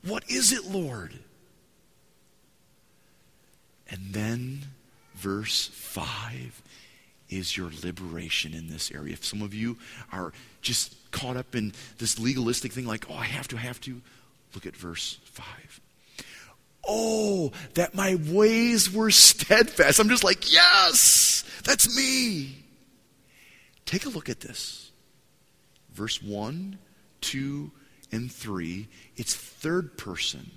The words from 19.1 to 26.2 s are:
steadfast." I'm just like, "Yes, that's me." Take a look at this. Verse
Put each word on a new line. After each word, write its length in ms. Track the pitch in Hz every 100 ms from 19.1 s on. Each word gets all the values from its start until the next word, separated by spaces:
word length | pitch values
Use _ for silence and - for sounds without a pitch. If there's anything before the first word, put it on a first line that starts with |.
steadfast." 880 | - - - - 214 233 - 143 156
I'm 100 | 214
just 140 | 240
like, 280 | 190 - -
"Yes, 920 | 160 175 190 180 147 - - - - - -
that's 320 | - 277 - 240
me." 680 | 262 262 247 175 135 135 - _ _ _ _ _ _ _ - - _ _ -
Take 200 | 185 294
a 40 |
look 200 | 196 -
at 100 | 117
this. 480 | - 110 - - - _ _ _ _ _ _ _ _ _ _
Verse 280 | 95 107 -